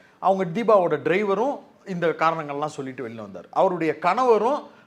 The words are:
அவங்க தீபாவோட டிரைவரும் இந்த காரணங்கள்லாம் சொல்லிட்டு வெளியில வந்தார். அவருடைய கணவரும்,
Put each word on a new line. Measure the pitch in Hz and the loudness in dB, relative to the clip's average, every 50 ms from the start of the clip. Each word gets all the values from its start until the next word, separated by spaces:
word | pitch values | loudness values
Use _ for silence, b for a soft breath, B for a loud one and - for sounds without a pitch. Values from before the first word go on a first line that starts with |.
| b b b b | b b b b
அவங்க | b 180 196 190 190 170 160 226 | b 0 2 2 0 -4 -4 -2
தீபாவோட | 240 214 220 202 175 160 151 139 - | 2 4 4 4 4 2 0 0 0
டிரைவரும் | 156 170 196 214 196 196 190 240 285 262 208 - - _ _ _ | 0 0 0 0 0 0 0 0 -2 -4 -6 -10 -18 _ _ _
இந்த | 202 190 175 175 | -10 -6 -2 -2
காரணங்கள்லாம் | 160 151 - 160 165 165 160 151 143 143 143 151 | -2 0 0 0 0 0 -2 -4 -6 -6 -6 -6
சொல்லிட்டு | 156 - - 135 131 127 135 127 113 | -6 -6 -8 -10 -10 -10 -10 -10 -12
வெளியில | 117 113 | -12 -12
வந்தார். | 107 98 92 87 - - | -14 -14 -14 -16 -16 -6
அவருடைய | - 147 175 190 180 165 160 156 143 - | 0 2 2 2 2 0 0 -2 -2 0
கணவரும், | - 175 190 233 262 247 226 208 208 247 294 262 208 B B B B | 0 0 0 2 4 4 4 4 4 2 0 -2 -4 B B B B